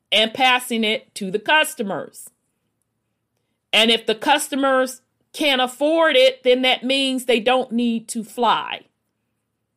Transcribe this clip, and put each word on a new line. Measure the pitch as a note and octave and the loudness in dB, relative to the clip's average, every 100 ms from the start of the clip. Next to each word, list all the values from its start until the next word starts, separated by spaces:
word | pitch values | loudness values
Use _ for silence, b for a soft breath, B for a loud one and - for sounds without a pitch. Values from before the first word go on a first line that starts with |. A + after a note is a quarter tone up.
| - | -2
and | G3+ A3 | 0 0
passing | A3 B3+ B3+ - A3+ | 0 0 0 -2 -2
it | G#3+ A3 - - | -2 -2 -8 -12
to | F#3+ | -8
the | G#3 | -6
customers. | - G#3 D4+ - G3+ D#3 - - - _ _ _ _ _ _ _ _ _ _ _ _ _ _ | 0 2 0 -4 -8 -8 -10 -16 -20 _ _ _ _ _ _ _ _ _ _ _ _ _ _
And | G#3 A3+ | 0 2
if | A3+ A3+ | 0 -2
the | A3 | -2
customers | C#4 D4 - C4+ C4+ C4 B3+ - _ _ _ | 0 0 0 -2 0 0 0 -6 _ _ _
can't | - D4 C4 | -4 0 0
afford | B3 - D4 E4 D#4+ C4 | -2 -2 0 2 4 4
it, | C4 - | 4 2
then | B3+ B3+ | 0 2
that | B3+ A#3+ | 2 0
means | B3 C4+ C4+ C4 B3 | 0 -2 -2 -4 -2
they | A#3+ | 0
don't | A3+ C4 - | 2 0 -2
need | A#3 A#3+ A3+ A3+ | -2 -2 -4 -8
to | A#3+ | -12
fly. | G#3+ - A3+ E3 - - _ _ _ _ _ _ _ _ _ | -10 -2 0 0 -4 -12 _ _ _ _ _ _ _ _ _